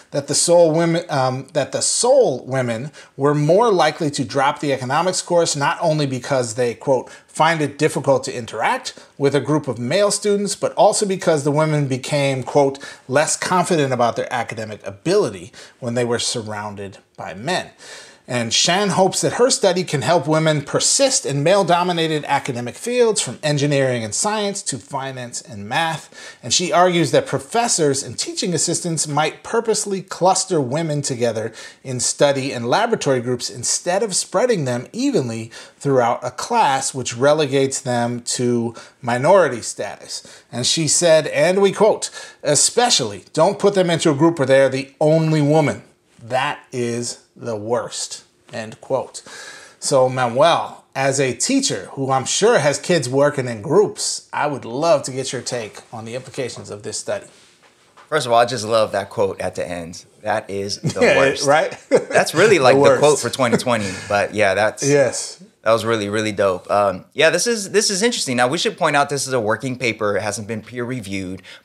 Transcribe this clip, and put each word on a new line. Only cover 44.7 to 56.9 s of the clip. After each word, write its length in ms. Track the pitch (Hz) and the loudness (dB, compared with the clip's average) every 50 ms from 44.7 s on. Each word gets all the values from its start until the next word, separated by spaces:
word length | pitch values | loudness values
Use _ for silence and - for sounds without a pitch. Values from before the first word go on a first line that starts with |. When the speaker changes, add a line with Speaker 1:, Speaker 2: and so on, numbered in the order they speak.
| 123 135 135 - - - | 2 -2 -6 -8 -4 0
Speaker 1:
only 420 | 156 151 156 160 160 160 156 156 143 | 2 4 4 4 2 2 2 2 4
woman. 400 | 143 151 160 147 131 101 - - _ _ _ _ _ _ _ 117 | 4 4 4 4 2 0 -4 -10 _ _ _ _ _ _ _ -10
That 380 | 107 123 131 135 147 135 - - _ | -4 -4 -2 -2 -2 -6 -8 -12 _
is 500 | - 127 120 120 117 120 120 120 - - _ _ _ | -6 -4 -4 -4 -4 -4 -6 -8 -10 -12 _ _ _
the 220 | - - 120 113 | -14 -10 -8 -8
worst," 680 | 104 104 110 120 117 101 - - - - - - - - _ _ _ _ _ - | -6 -4 -2 -2 -2 -4 -4 -8 -10 -10 -10 -12 -14 -18 _ _ _ _ _ -12
end 260 | 113 110 110 110 - - | -12 -10 -12 -12 -14 -8
quote. 400 | - 135 123 104 - - - - - - - - - - - - - - - | -4 -4 -4 -4 -6 -12 -18 -18 -18 -18 -18 -18 -18 -18 -20 -20 -20 -18 -10
So, 280 | - - 147 131 127 127 | -4 0 2 4 4 2
Manuel, 720 | 127 131 127 120 117 131 151 170 156 120 107 - - - - _ - | 2 0 0 0 2 4 4 4 4 2 0 -4 -10 -16 -20 _ -6
as 240 | 135 135 139 139 139 | -4 -2 0 0 0
a 140 | 139 127 117 | 0 -2 -2
teacher 560 | - - - 269 277 - - 135 101 90 - - | -2 -2 0 0 0 0 0 -4 -4 -8 -10 -8
who 180 | 139 135 131 | -6 -4 0
I'm 160 | 135 135 120 | 0 0 0
sure 320 | - - - 185 226 240 190 | -2 -2 2 4 4 4 4
has 200 | 135 151 135 - | 4 2 0 0
kids 300 | - - 180 165 131 123 | 0 0 0 0 0 0
working 400 | 131 139 143 147 - - 165 127 | 2 2 2 2 2 0 -4 -6
in 140 | 117 107 101 | -6 -8 -4
groups, 680 | 147 143 196 208 147 - - - - - - - _ | 0 4 4 4 2 0 -6 -6 -6 -6 -8 -10 _
I 160 | - 117 135 | -6 -4 -4
would 200 | 151 151 160 110 | -4 -4 -6 -10
love 360 | 113 117 135 160 170 160 139 - | -8 -6 -2 0 2 2 2 0
to 80 | 139 127 | -2 -8
get 200 | 135 127 - - | -8 -8 -6 -6
your 80 | 123 | -8
take 400 | 117 - 131 120 113 101 - - - - | -8 -6 -6 -6 -8 -8 -12 -16 -20 -16
on 140 | - 113 110 | -14 -14 -12
the 100 | 113 113 | -10 -10
implications 540 | 127 - - - - 131 113 - - 101 101 | -12 -12 -12 -10 -8 -8 -8 -8 -12 -14 -14
of 140 | 101 104 107 | -14 -12 -10
this 160 | - | -10